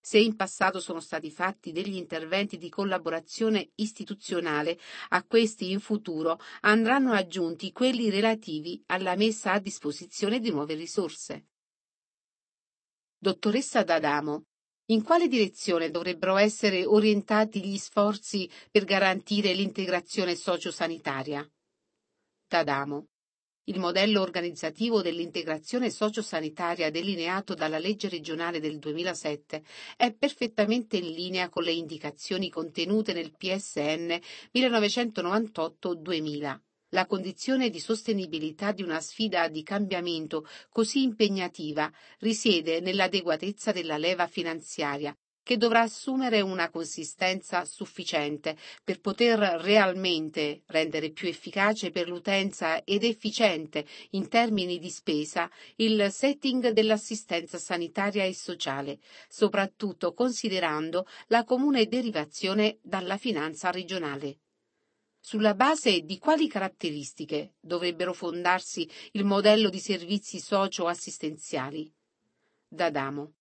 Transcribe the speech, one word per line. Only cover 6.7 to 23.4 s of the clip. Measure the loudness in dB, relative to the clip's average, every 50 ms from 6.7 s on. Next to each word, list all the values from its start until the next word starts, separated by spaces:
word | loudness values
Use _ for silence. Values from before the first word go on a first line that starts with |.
| 6 6 6 4 4 4 4 4 4
aggiunti | 2 0 0 -2 -2 -2 -2 -2 -6 -8 -10
quelli | 0 2 2 2 4 2 0 2
relativi | 2 4 4 2 2 0 -4 -6 -6 -6 -6 -6 -10 -10 _
alla | _ -2 0 0 0 2
messa | 4 2 2 2 0 -2 0 0
a | 0
disposizione | 0 -4 -12 -6 -6 -6 -6 -6 -12 -14 -6 -4 -2 0 0 0
di | 0 0
nuove | -2 -2 -2 -2 -4
risorse. | -6 -6 -4 -2 -2 -2 -2 -6 -10 -12 -12 -12 -14 _ _ _ _ _ _ _ _ _ _ _ _ _ _ _ _ _ _ _ _ _ _ _ _ _ _ _ _ _ _ _ _ _ _ _
Dottoressa | _ 0 0 0 2 0 0 0 0 -2 2 2 2 4
D'Adamo, | 4 2 2 4 2 0 0 0 -2 -4 -6 -8 _ _ _ _ _ _ _ _
in | 2 2 2 4
quale | 4 4 6 6 4
direzione | 4 2 2 2 0 -6 -2 0 0 2 0 0
dovrebbero | -2 -2 -2 -2 -4 0 0 2 6
essere | 6 6 4 4 2 2 2 2 2 4
orientati | 6 6 6 6 6 4 2 2 2 4 4 4 2 0 -6 -4
gli | -4 -6
sforzi | -6 -8 -2 2 2 2 2 2 -2 -8 -6 -4 -4 -4 -4 -10 -20 -20 _
per | _ 2 2
garantire | 4 2 4 4 4 2 0 -2 -2 0 2 2 2 2
l'integrazione | 2 -2 -2 -2 -4 -2 -2 -2 -2 -2 -4 -2 -2 0 0 -2
sociosanitaria? | -2 -2 -2 -2 -2 -2 -6 -4 -2 -4 -4 -4 -6 -6 -4 -4 -4 -4 -4 -6 -8 -8 _ _ _ _ _ _ _ _ _ _ _ _ _ _ _ _ _ _ _ _ _
D'Adamo. | 0 2 2 2 0 -2 -2 -4 -6 -8 -8 _ _ _ _ _ _ _